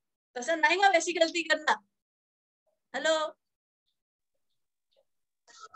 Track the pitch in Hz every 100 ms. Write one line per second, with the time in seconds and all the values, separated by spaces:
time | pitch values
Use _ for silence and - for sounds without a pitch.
0 | _ _ _ 247 254 330 302 359 392 339
1 | 330 339 330 339 320 311 302 214 _ _
2 | _ _ _ _ _ _ _ _ _ 262
3 | 302 311 311 - _ _ _ _ _ _
4 | _ _ _ _ _ _ _ _ _ _
5 | _ _ _ _ _ - -